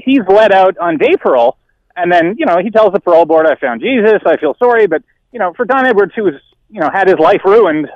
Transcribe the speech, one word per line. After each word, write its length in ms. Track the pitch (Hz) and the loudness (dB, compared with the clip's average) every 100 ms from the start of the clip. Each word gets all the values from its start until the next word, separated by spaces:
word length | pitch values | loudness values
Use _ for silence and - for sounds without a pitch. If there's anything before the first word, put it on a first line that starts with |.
he's 180 | - 277 180 | -2 -2 2
let 220 | 202 220 | 2 4
out 260 | 190 190 185 | 4 2 0
on 180 | 170 160 | -4 -2
day 180 | 262 370 | -2 0
parole, 380 | 214 131 117 - _ _ _ | 0 0 0 -2 _ _ _
and 160 | - 175 | -8 0
then, 240 | 175 165 233 | 0 0 -2
you 80 | 294 | -2
know, 100 | 175 | -2
he 80 | 202 | 0
tells 220 | 220 214 | 0 0
the 80 | 190 | 0
parole 260 | - 165 165 | 0 2 2
board, 200 | 160 156 | 2 0
"I 80 | 131 | -2
found 260 | 135 117 | -4 -6
Jesus, 380 | 180 262 208 208 | -4 -2 0 0
I 140 | - 214 | 0 -2
feel 180 | 151 - | -4 -2
sorry," 280 | 247 233 202 | 0 0 0
but, 160 | 160 - _ _ | -2 -8 _ _
you 80 | 240 | -8
know, 140 | 185 | -8
for 120 | 170 233 | -6 -4
Don 180 | 269 | -2
Edwards, 280 | 262 202 190 - | 0 0 -2 -2
who 80 | |
was, 100 | 202 139 _ _ _ | -6 -6 _ _ _
you 100 | 214 | -6
know, 80 | 151 | -4
had 140 | 190 190 | -2 0
his 120 | 160 | 2
life 240 | 160 185 | 2 2
ruined 440 | 190 220 190 156 147 | 2 2 2 -2 -6